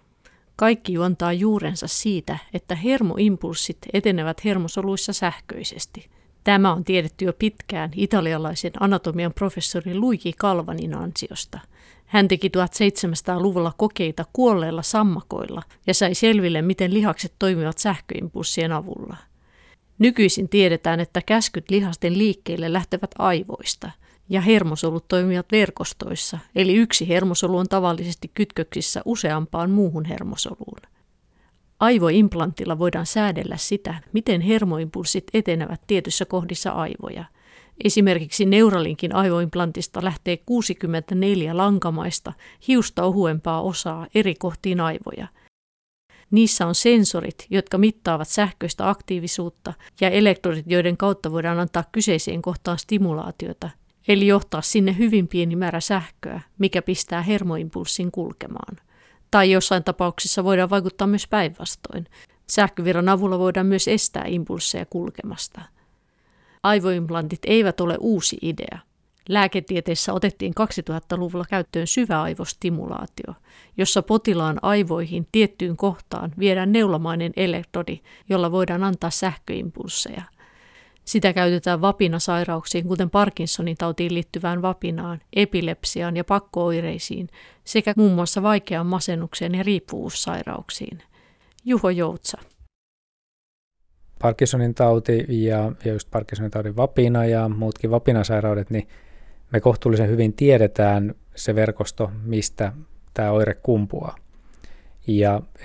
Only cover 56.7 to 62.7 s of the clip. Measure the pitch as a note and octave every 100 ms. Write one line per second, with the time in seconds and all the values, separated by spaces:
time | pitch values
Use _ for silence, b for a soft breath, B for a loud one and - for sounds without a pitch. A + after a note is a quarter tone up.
56.7 | F3+ F3 F#3 - F3 F3 G#3 F3+ D#3+ D#3+
57.7 | F3 E3 - F3+ F3 E3 - - - -
58.7 | F#3 _ b b b _ G#3 F#3+ F#3+ -
59.7 | F#3 F3 F3 F3+ - - - F#3 F#3 F#3
60.7 | G3+ F#3 - G3+ G3+ - G#3+ D#3+ E3+ -
61.7 | - - - E3+ b b b - - G3